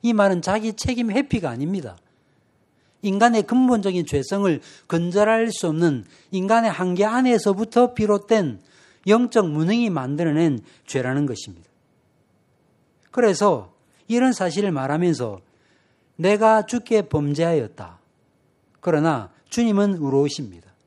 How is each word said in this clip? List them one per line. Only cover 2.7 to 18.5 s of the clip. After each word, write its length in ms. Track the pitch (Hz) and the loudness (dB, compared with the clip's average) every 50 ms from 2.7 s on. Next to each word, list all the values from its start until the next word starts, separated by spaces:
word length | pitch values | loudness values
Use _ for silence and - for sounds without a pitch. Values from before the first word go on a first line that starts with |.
| _ _ _ _ _ _ - | _ _ _ _ _ _ -4
인간의 420 | 208 190 202 220 240 233 220 202 | -4 0 2 2 4 4 2 0
근본적인 600 | - 233 254 254 254 247 220 196 196 185 180 165 | 2 2 2 4 4 2 2 0 -2 -2 -2 -4
죄성을 540 | - - 143 135 - 196 196 202 190 160 123 - - - - _ | -2 -4 -4 -4 -2 -4 0 0 0 0 -2 -4 -14 -20 -20 _
근절할 640 | _ - 170 170 175 175 202 208 208 226 226 226 233 | _ -4 -2 -2 -2 0 2 2 2 2 0 0 -2
수 180 | 208 - - 170 | -4 -4 -4 -4
없는 360 | 151 160 175 170 143 123 104 _ _ _ _ _ | 0 2 0 0 0 -2 -6 _ _ _ _ _
인간의 400 | - 190 185 196 220 233 226 220 | -6 -4 0 2 2 2 2 0
한계 340 | 170 - 185 185 180 175 202 | -2 -2 -4 -4 0 0 0
안에서부터 880 | 214 226 247 254 254 240 208 - 208 196 185 226 220 - 240 247 247 247 | 0 0 0 2 2 2 2 2 0 0 0 -2 0 2 2 2 2 2
비롯된 680 | - 220 208 208 202 202 - 233 220 185 143 113 95 _ _ _ _ _ _ _ _ _ | -2 0 0 0 0 2 0 0 0 0 -2 -6 -8 _ _ _ _ _ _ _ _ _
영적 440 | 190 208 233 247 233 - 233 202 170 | 2 2 4 2 2 2 0 0 2
무능이 400 | 147 151 156 175 214 233 240 220 | 0 -2 0 0 0 0 0 -2
만들어낸 680 | 180 151 127 127 143 147 170 165 147 156 170 160 139 113 - - _ _ _ | -2 -4 -4 -4 -4 -2 -2 0 2 2 2 2 0 -2 -6 -14 _ _ _
죄라는 400 | - - 143 123 127 131 143 147 | -6 -6 -4 -2 -2 -2 -2 -2
것입니다. 420 | 139 120 - - - 90 82 82 _ _ _ _ _ _ _ _ _ _ _ _ _ _ _ _ _ _ _ _ _ _ _ _ _ _ _ _ _ | -2 -4 -8 -12 -16 -18 -20 -20 _ _ _ _ _ _ _ _ _ _ _ _ _ _ _ _ _ _ _ _ _ _ _ _ _ _ _ _ _
그래서 640 | - - 240 214 185 - 202 208 170 120 98 90 _ _ _ _ _ _ _ _ | 0 2 2 4 4 4 2 2 2 0 -4 -12 _ _ _ _ _ _ _ _
이런 240 | 226 240 254 262 233 | 0 2 2 2 2
사실을 400 | - 190 180 147 185 202 196 165 | 0 -2 -2 -2 -2 -2 -2 -2
말하면서 680 | 139 131 135 147 156 175 180 160 117 123 113 101 95 _ _ _ _ _ _ _ _ _ _ _ _ _ _ _ | -2 -2 -2 -2 0 2 0 0 0 -4 -8 -8 -12 _ _ _ _ _ _ _ _ _ _ _ _ _ _ _
"내가 500 | - 165 185 208 208 226 220 220 220 208 | -2 0 0 2 4 4 4 4 4 2
주께 360 | - - 240 214 - 233 214 196 | -2 -6 -6 -4 0 0 0 0
범죄하였다. 960 | - - 156 147 143 143 143 165 170 170 151 117 104 - - 98 87 87 _ _ _ _ _ _ _ _ _ _ _ | 0 -2 -2 -2 -2 -2 -2 0 0 0 -2 -2 -4 -10 -16 -20 -20 -20 _ _ _ _ _ _ _ _ _ _ _